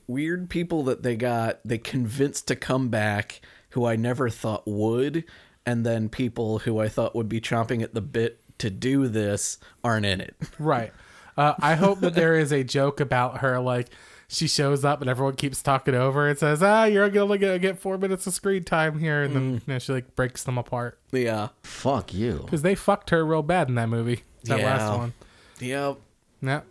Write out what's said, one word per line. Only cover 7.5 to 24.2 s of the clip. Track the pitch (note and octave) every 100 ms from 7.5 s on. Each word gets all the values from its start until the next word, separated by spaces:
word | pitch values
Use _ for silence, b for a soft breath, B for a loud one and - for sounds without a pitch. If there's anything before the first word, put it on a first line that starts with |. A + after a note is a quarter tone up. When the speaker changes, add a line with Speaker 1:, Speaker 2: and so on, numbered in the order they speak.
| A#2 A2+ B2
Speaker 1:
at | A2+
the | A#2
bit | G2 A#2+ A2+ - _ -
to | A#2
do | F#2+ A#2+ C#3 C3+
this | A2 G#2 G2+ - - B B
aren't | A#2+ A2 G2+
in | F#2
it. | F#2 - -
<laughs> | -
Speaker 2:
Right. | D3+ C3+ A2+ - B B B -
Uh, | D3 D3
I | D3 D#3
hope | F#3+ G3
that | F3+
there | E3+ E3 D#3+
is | D3+
a | C#3+
joke | C3 C#3 C#3 C#3+
about | C3+ B2+ B2 B2
her, | C#3 B2+
like, | B2+ B2 B2 B B B B
she | - E3
shows | - C#3+ C#3+ C#3+
up | C#3+
and | C3+
everyone | B2 C3+ C3
keeps | C#3+ C3
talking | - C3+ - B2+
over | C3 C3+ D3
and | C#3+
says, | D3+ D3+
"Ah, | G3 G#3+ A3
you're | G3+ G3+
gonna | G3+ G3+ G3+
get, | G3 F#3
get | F#3 F3+
four | G3 F#3+
minutes | F#3+ F#3+ F#3+
of |
screen | E3+ G3+ G3
time | E3+ E3+ D#3 D3+
here," | D#3+ D3
and | C#3+ C#3+
then, | C3
Speaker 1:
Mm. | B2 C3
Speaker 2:
you |
know, | C3
she, | -
like, | C3 B2 -
breaks | B2+ -
them | - B2
apart. | A#2 B2 A#2+ - -
Speaker 1:
Yeah. | B2+ A#2+ G#2+ G#2+ -
Speaker 3:
Fuck | - - C3 C3+ -
you. | F2 A#2+ D#2 -
Speaker 2:
'Cause | D#3+
they | D#3 G3
fucked | - G3+ -
her | E3+ D#3+
real | D#3+
bad | D3+ F3+ C#3+
in | B2
that | A2+
movie, | A#2 A#2 A#2+